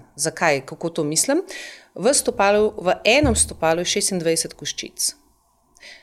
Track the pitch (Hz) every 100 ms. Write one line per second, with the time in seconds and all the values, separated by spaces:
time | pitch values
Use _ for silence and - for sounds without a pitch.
0 | - - 151 - 170 139 - 160 170 170
1 | 147 160 - 302 381 - - - - -
2 | 202 277 - 240 202 208 214 - 175 -
3 | - 269 285 214 - - 160 165 175 208
4 | - 185 165 165 - - 147 - - -
5 | - - _ _ _ _ _ _ - -